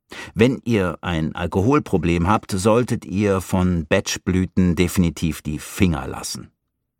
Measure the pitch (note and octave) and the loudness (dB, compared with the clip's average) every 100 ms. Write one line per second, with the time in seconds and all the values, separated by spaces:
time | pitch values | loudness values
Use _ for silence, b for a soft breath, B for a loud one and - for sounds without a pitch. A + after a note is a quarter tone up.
0 | _ B B - A#2 A#2 - A2 F2+ - | _ B B 2 2 2 0 0 0 -4
1 | F#2 E2 D#2 - E2+ G2 G#2 D3 - F#2 | -4 -2 -2 -4 -2 0 2 2 2 0
2 | E2+ E2+ F2 G#2+ - G2 G#2 A2+ B2 A#2 | 2 2 2 0 0 0 4 4 2 -4
3 | - F#2+ G#2 F#2+ - F#2+ F2+ F2 D#2 G2 | -4 0 2 0 0 2 2 0 -2 -4
4 | - - - F#2 F#2 - F2+ E2 F2 - | -4 -6 -2 -2 0 2 2 2 0 0
5 | E2+ D#2 E2+ D2 D2+ D2 - - F#2 C#2+ | 0 0 -4 -4 -8 -10 -8 0 0 0
6 | C2+ - - B1+ - _ _ _ _ | -6 -10 -12 -12 -16 _ _ _ _